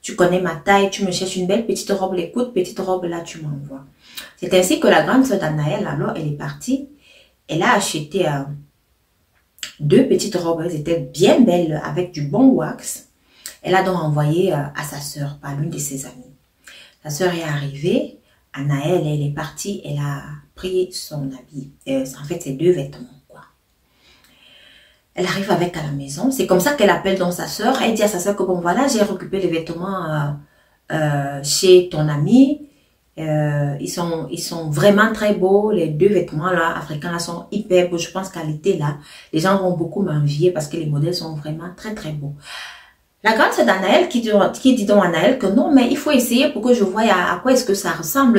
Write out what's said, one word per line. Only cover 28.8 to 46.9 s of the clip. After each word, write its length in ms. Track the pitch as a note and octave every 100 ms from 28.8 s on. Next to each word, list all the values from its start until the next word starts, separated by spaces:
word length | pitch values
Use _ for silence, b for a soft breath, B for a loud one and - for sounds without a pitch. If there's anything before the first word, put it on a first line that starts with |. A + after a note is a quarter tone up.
| C#4+
j'ai 160 | A3
récupéré 400 | G3+ F#3 D3+ G3
les 80 | F3
vêtements, 540 | E3 D#3+ E3+ F#3+ F#3+
euh, 240 | D#3+ D3+ D3 D3 b b b b _
euh, 480 | D#3 D3+ C#3+ C#3 C#3
chez 460 | C#3+ - F#3 F3+ F3
ton 180 | D#3 D3+
amie. 600 | D3 E3+ A#3+ C#4+ D4 B B B B _ -
Euh, 580 | D#3 D3+ D3+ D3 C#3+ C#3+
ils 100 | -
sont, 380 | - E3+ E3 -
ils 100 | -
sont 300 | - E3 D#3+
vraiment 420 | D3 G3+ G3+ A3
très 220 | A3 G#3
beaux, 380 | F#3+ F#3 G3 G#3+
les 160 | G3+ D#3
deux 200 | D3+ G3
vêtements 420 | F#3+ F3 D#3 F3+
là, 240 | F3 E3 -
africains 340 | - D3+ F3
là, 60 | E3+
sont 280 | E3+ E3+ -
hyper 400 | G3+ - F3+ F3
beaux. 80 | E3+
Je 120 | E3+
pense 200 | F#3 F#3+
qu'à 140 | E3
l'été 340 | D#3 D3+ G3 E3+
là, 200 | D3 D3 B B B
les 80 | D#3
gens 180 | F#3 G3
vont 180 | F#3 D#3+
beaucoup 260 | D#3+ G3+
m'envier 500 | F3+ D3+ C#3+ D3 F3+
parce 160 | E3 D3+
que 80 | E3
les 100 | D3+
modèles 280 | C#3+ D#3
sont 200 | F3+ D#3+
vraiment 340 | D3+ D3 D#3 F3 F3+
très, 160 | A3
très 200 | G#3+ D#3
beaux. 220 | D3+ C#3+ C#3+ B B B B B B _ _
La 120 | G#3
grande 180 | B3 F4+
sœur 140 | - A#3+
d'Anaël 420 | F#3 F#3+ C#4+ F4+
qui 140 | A#3+
dit, 80 | A3 G#3 F3+
qui 200 | - C4
dit 120 | A#3+ G3+
donc 180 | G3+
à 40 | F3+
Anaël 300 | E3 G3+ -
que 60 | F#3+
non, 240 | G#3+ F4
mais 180 | C4+ A#3
il 80 | C#4+
faut 120 | D#4
essayer 380 | C4+ A3+ A#3+ D4
pour 140 | B3+
que 100 | B3
je 100 | A#3+
voie 200 | F#3